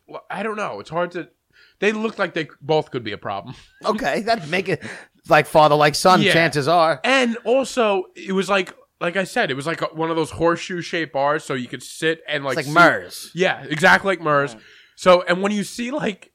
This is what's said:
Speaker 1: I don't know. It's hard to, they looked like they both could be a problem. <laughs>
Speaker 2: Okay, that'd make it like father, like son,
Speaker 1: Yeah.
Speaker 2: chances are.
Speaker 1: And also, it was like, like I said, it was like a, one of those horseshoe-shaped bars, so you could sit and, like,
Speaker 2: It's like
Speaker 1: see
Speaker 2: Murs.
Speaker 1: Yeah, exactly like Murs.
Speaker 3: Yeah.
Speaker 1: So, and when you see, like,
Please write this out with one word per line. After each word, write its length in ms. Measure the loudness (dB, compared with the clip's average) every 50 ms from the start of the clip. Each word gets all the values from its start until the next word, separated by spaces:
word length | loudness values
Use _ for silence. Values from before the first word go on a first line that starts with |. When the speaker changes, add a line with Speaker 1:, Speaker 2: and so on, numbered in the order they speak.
| _ -18 -18 -18 -14 -10
Speaker 1:
I 120 | -10 -8
don't 140 | -6 -6 -6
know. 240 | -6 -8 -8 -8 -10
It's 100 | -12 -6
hard 220 | -4 -4 -4 -4
to, 180 | -4 -8 -12 -12 _ _ _ _ _ _ _ _ _ _
they 120 | 0 0
looked 260 | 0 0 -2 -4 -4 -4
like 160 | -4 -4 -4
they 140 | -6 -6 -6 -10 _
both 280 | -2 0 0 0 0 -2
could 120 | -6 -8 -6
be 80 | -6
a 60 | -8 -8
problem. 380 | -8 -8 -8 -8 -8 -12 -16 -18 -20 _
<laughs> 160 | _ _ -2
Speaker 2:
Okay, 360 | -2 -2 0 -2 -2 -2 -2
that'd 280 | 0 -2 -2 -2 -2 -4
make 200 | -4 -4 -2 -2
it 120 | -4 -4 -4 -10 -16 -16 -18 -20 _ _ _ 4
like 160 | 4 4 4
father, 300 | 4 4 6 6 6 6
like 180 | 6 4 4 2
son, 280 | 4 4 4 6 6
Speaker 1:
Yeah. 120 | 6 4 4
Speaker 2:
chances 340 | 4 2 2 0 0 0 2
are. 320 | 4 4 4 4 2 0 0
Speaker 1:
And 340 | 0 2 2 2 0 -2 -4 -2
also, 600 | 0 0 0 0 0 -2 0 0 2 2 0 -2 -6 _
it 160 | -14 -8 -4
was 180 | -2 -2 0 0
like, 240 | 0 0 -2 -4 -10 -18 _ _ _ _
like 160 | -8 -4 -4 -4
I 60 | -4
said, 260 | -4 -2 -2 -2 -2
it 40 | -4
was 120 | -4 -4 -6
like 140 | -6 -4
a, 40 | -6 -8
one 220 | -4 -4 -4 -2
of 60 | 0
those 160 | -2 -2 -4
horseshoe-shaped 800 | -4 0 0 0 0 0 -4 -8 -8 -8 -8 -6 -6 -6 -6 -4 -2
bars, 300 | -2 0 0 0 -2 -4
so 100 | -6 -6
you 140 | -6 -6 -8
could 160 | -10 -14 -14
sit 380 | -16 -10 -4 -2 -2 -2 -4 -6 -6
and, 160 | -6 -6 -4
like, 120 | -4 -4 -4
Speaker 2:
It's 100 | -4 0
like 60 | 4
Speaker 1:
see 160 | 6 6 6
Speaker 2:
Murs. 400 | 6 2 -4 -10 -14 -16 -16 -12 -4
Speaker 1:
Yeah, 280 | -2 -2 -2 -2 -4 -6 -8
exactly 380 | -2 2 4 4 4 4 4 0
like 140 | -2 -2
Murs. 320 | 0 0 2 2 0 0 -6
Speaker 3:
Yeah. 60 | -12 -20 -20 -20 -20 _ _ _
Speaker 1:
So, 260 | 0 4 6 6 6 6
and 180 | 2 -2 0
when 100 | 0 -2
you 120 | -2 -2 -4
see, 260 | -6 -8 -8 -8 -6
like, 400 | -6 -4 -4 -6 -6 -8 -14 _